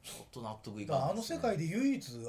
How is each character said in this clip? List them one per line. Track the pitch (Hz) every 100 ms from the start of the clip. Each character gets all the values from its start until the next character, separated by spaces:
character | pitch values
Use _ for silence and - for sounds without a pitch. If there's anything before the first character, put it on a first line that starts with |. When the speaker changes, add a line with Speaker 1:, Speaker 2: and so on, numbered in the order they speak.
Speaker 1:
と、 | - -
ち |
ょ |
っ | -
と | 127
納 | 113 107
得 | 113 104
い | 104
か | 135
な | 147
い | 214
で |
す | 220
ね。 | 330
Speaker 2:
だ |
か | 240
ら |
あ |
の | 170
世 |
界 |
で | 160
唯 | 208 277 269
一、 | - 120